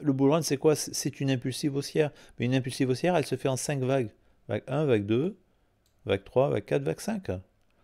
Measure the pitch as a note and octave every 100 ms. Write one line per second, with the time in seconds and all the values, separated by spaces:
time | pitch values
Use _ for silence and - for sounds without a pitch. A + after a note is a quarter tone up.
0 | D3 C3+ C#3 E3 - C#3 D#3 D3 - -
1 | D3 - C3+ C3 C3 A#2+ D3+ C#3 - D#3
2 | D3 - - - A#2+ C3 B2+ - C3 B2+
3 | E3+ F3 C3+ B2+ C#3 C3 - C#3+ B2+ C3+
4 | A2+ - _ _ - A2 - C#3 D3+ A2
5 | G2+ A#2 F3 - _ _ _ _ _ _
6 | - G2 - B2 C#3+ B2 - C#3+ C#3+ D#3+
7 | - G#3+ F#3 F#2 - _ _ _